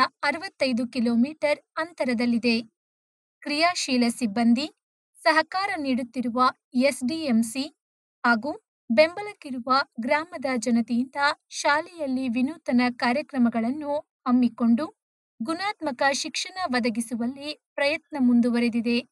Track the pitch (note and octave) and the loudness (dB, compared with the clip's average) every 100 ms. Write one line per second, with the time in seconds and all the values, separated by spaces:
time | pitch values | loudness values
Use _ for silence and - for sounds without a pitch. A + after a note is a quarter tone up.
0 | C4 - D4 D#4+ G4 - C4+ A#3+ B3+ C4 | 0 0 -4 -4 -8 -4 -2 0 -2 -2
1 | A#3 A#3 C#4 D#4 D4 D4 _ - E4 - | 0 2 0 0 0 0 _ -8 -6 -4
2 | C4 A#3 A#3+ A#3 B3 A3+ - _ _ _ | -2 0 0 2 2 0 -4 _ _ _
3 | _ _ _ _ C#4+ D4 E4+ F4+ - B3+ | _ _ _ _ -6 0 0 0 -2 0
4 | A#3 - A#3 G#3+ A#3 A#3+ E4 - _ _ | 0 0 -4 0 2 2 0 -10 _ _
5 | _ _ E4 D#4 D#4+ F#4+ G4+ F4 C#4 B3 | _ _ 2 2 0 -4 -4 -4 -2 -2
6 | B3 C4 A#3+ A#3+ B3 - _ B3 C#4 B3+ | -4 -6 -4 2 2 0 _ 0 0 0
7 | B3 D#4+ D4 A3+ A#3 C4 D4+ - _ _ | -4 -4 2 2 2 -4 -8 -10 _ _
8 | _ _ B3 A#3 C4+ G4+ - _ - A#3 | _ _ 0 0 -2 -8 -14 _ 0 4
9 | D#4+ F4+ G#4 - C#4+ B3+ B3 C4 C#4 - | 4 0 -10 -12 -12 -10 0 0 0 -6
10 | B3+ D4 E4+ E4+ C4+ B3+ B3+ A#3 A3+ A#3+ | 0 0 -2 -6 -4 -2 0 0 0 -2
11 | C4+ C#4+ C#4+ D#4+ _ - D#4 D4 F4 E4+ | -2 -2 -2 -2 _ -4 0 0 -2 -8
12 | C#4 B3+ C4 A#3 C4 E4 - B3 B3 B3 | -4 -2 -2 0 -2 -2 0 2 2 0
13 | A#3+ B3+ - C4+ A#3 A#3 A3+ D4+ C#4+ D4 | -2 -2 -2 0 2 2 -2 -4 -4 -6
14 | - _ C4 B3+ A#3+ - A#3 A#3 A3 - | -6 _ 0 2 2 2 4 4 2 -10
15 | _ _ _ _ A3+ E4 G4+ G#4+ D4+ B3 | _ _ _ _ -6 -4 -4 -4 -6 0
16 | C#4 C4+ D#4 - F#4 F#4 F4+ B3 A#3+ A#3 | 0 0 -4 -8 -8 -6 -2 0 0 -2
17 | A#3 A#3 A#3+ C#4 D4 D4 _ - C#4+ D#4+ | -6 -6 -6 -6 -10 -12 _ -2 -2 -2
18 | - D4 B3 A#3+ A#3+ A#3 A#3+ A#3 A3+ A#3+ | -6 0 4 4 4 2 0 0 0 -2
19 | - | -4